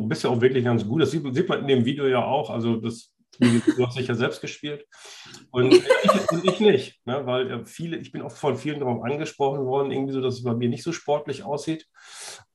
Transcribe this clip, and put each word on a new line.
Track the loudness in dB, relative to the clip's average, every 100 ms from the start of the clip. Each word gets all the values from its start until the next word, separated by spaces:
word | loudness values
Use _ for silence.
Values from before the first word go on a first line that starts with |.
| 0
bist | -2
ja | 0
auch | 4
wirklich | 4 4
ganz | 2 0
gut. | 0 2
Das | 2
sieht, | 0 -2
sieht | -2 0
man | -2
in | 2
dem | 2
Video | 2 0 0
ja | 0
auch. | 0 -2 -2
Also | -4 -2 -2
das, | -4 -10 -18 _ _ 0
wie | 2 4
gesagt, | 2 0
du | -2
hast | -2
dich | -4
ja |
selbst | -2 -2 -4
gespielt. | -12 -10 -12 -12 -16 -20 -20 -20 -20 -20 -4
Und, | 2 6
äh, | 6 8 4
ich, | 4 4 0
und | 0
ich | 0 4
nicht, | 6 6 0 -12
ne? | -6 -6 -2
Weil, | -2 -2
äh, | -6
viele, | -10 -12 -8 -8
ich | -10
bin | -12
oft | -12 -4
von | -4 -2
vielen | -6 -4
darauf | -2 -2
angesprochen | -4 -4 -6 -2 -2 0
worden, | -2 0 0
irgendwie | -2 -4
so, | -2
dass | -2
es | -2
bei | -4
mir | 0 0
nicht | -2
so | -6
sportlich | -6 -2 -2 -2 -8
aussieht, | -6 -6 -6 -8 -10 _ -20 -18 -18 -18 _